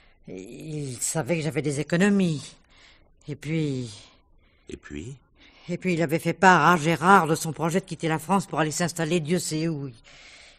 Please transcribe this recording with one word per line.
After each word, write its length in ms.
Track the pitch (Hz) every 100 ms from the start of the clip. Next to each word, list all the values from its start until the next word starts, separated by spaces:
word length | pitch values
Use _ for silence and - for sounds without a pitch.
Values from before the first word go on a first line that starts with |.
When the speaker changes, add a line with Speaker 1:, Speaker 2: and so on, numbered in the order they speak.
| _ _ -
Speaker 1:
Il 720 | 92 95 147 151 151 143 120
savait 400 | - 160 127 170
que 60 |
j'avais 180 | 151 151
des 180 | 147 139
économies. 760 | 147 170 208 202 180 147 - - _ _ - - _ _ -
Et 80 | 139
puis 560 | 139 160 151 131 120 101 - _ _ _ _ _ -
Speaker 2:
Et 60 | 73
puis ? 380 | - 73 117 139 _ _ - _ -
Speaker 1:
Et 80 | 175
puis 160 | 185
il 80 | 165
avait 180 | 165 160
fait 140 | 170
part 320 | 160 190 175 151
à 80 | 175
Gérard 500 | 147 160 170 196 156
de 80 | 156
son 180 | 165
projet 260 | 147 165 180
de 60 | -
quitter 220 | 156 165
la 120 | 156
France 280 | 156 196 -
pour 120 | 143
aller 120 | 156
s'installer 480 | 147 175 - 156 175
Dieu 180 | 147 135
sait 280 | - 156 165
où. 220 | 147 139 117 - - - - -